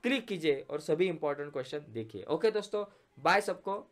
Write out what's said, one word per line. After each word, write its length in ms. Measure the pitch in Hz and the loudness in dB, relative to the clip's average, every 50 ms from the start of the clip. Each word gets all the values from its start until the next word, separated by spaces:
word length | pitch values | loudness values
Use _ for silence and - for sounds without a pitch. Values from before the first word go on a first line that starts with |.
| - | 2
click 260 | 240 269 262 233 233 | 0 0 0 -2 -4
कीजिए 380 | 208 175 156 160 143 135 - _ | -6 -2 2 2 2 2 0 _
और 100 | 143 147 | -8 -8
सभी 280 | 147 - 160 156 185 190 | 0 0 2 4 4 2
important 440 | 170 151 156 147 143 139 143 147 143 | 2 0 -2 -2 -2 -2 -6 -8 -6
question 300 | 139 127 131 - 147 147 - | -8 -6 -6 -8 -10 -10 -8
देखिए। 340 | 110 113 113 113 - - - | -8 -8 -8 -8 -10 -12 -4
ओके 280 | - 147 160 - 220 | -2 -2 2 2 4
दोस्तों, 340 | 214 214 202 - - 208 202 202 _ _ _ _ _ - | 2 2 -2 -2 -4 -4 -4 -4 _ _ _ _ _ 0
बाय 220 | 135 165 180 202 | 4 4 4 6
सबको 460 | 208 208 185 180 - 196 196 208 - _ | 4 2 -4 -4 -4 -6 -6 -6 -6 _